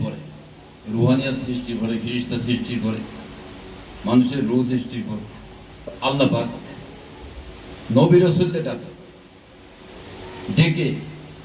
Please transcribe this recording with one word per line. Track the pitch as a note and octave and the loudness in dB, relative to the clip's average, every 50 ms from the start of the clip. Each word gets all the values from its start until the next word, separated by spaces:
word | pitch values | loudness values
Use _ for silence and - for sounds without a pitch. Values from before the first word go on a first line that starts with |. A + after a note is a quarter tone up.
| - | -2
পরে, | - - - - - - - - - - - - - - - - | -4 -4 -8 -12 -16 -16 -18 -18 -20 -20 -20 -20 -20 -20 -16 -10
রুহানিয়াত | G#2+ A2+ A#2 A#2+ B2 C3 C3+ C#3 C3+ B2+ - - | -4 0 2 4 4 4 4 2 0 -2 -2 -4
সৃষ্টির | B2+ B2 A#2+ - A#2 A2+ G#2 | -4 -4 -4 -4 -4 -4 -2
পরে, | A2 A2+ A2+ A2 | -2 -2 -2 -2
ফেরেশতা | - A#2+ B2 A#2+ - - A#2+ A#2 | -2 -2 -2 -2 -2 -2 -2 -2
সৃষ্টির | - A#2+ B2 - - - A#2+ A2 G#2+ | 0 0 0 0 0 -2 -2 -2 0
পরে, | A2 G#2+ - - - - - - - - - - - - - - - - - - - - - - | 0 -2 -2 -6 -8 -10 -14 -14 -14 -14 -16 -16 -16 -16 -16 -16 -16 -16 -16 -16 -16 -12 -6 0
মানুষের | A2 A#2+ B2+ B2 - C#3+ C3+ A2 | 6 6 6 6 6 2 0 0
রূহ | A2 B2 B2+ B2 B2+ | 2 2 2 2 2
সৃষ্টির | B2+ A#2 - - A#2+ A2+ G2+ A2 | 2 0 -2 -2 -6 -6 -6 -6
পরে | G#2+ G#2 - - - - - - - - - - - - - - - - | -6 -8 -8 -12 -14 -16 -18 -18 -18 -18 -18 -20 -18 -14 -14 -14 -8 -2
আল্লাহ | - - C#3 C#3+ C3 | -2 0 2 4 4
পাক | - - A#2 A2+ A#2 - - - - - - - - - - - - - - - - - - - - - - - - - - - - A2 | 4 4 2 0 -2 -6 -10 -12 -14 -14 -14 -16 -16 -16 -18 -18 -18 -18 -16 -16 -14 -14 -14 -16 -16 -16 -16 -16 -16 -16 -10 -2 2 6
নবী | C3+ D#3+ F3 F3+ F3 | 6 8 8 8 8
রাসূলদের | F3+ E3 D3+ F3 F3+ E3+ - - - | 8 8 6 4 4 2 2 -2 -2
ডাকে, | B2+ - - - - - - - - - - - - - - - - - - - - - - - - - - - - - - - - - - - - - | -4 -6 -6 -10 -12 -16 -18 -20 -20 -20 -20 -20 -20 -20 -20 -20 -20 -20 -20 -20 -20 -20 -20 -20 -20 -18 -18 -16 -16 -14 -14 -14 -14 -12 -10 -6 0 4
ডেকে | D#3 E3+ D#3+ - F3 C#3+ A#2 - - - - - - - - - - | 6 6 6 6 2 2 0 0 -2 -6 -10 -12 -14 -16 -16 -18 -18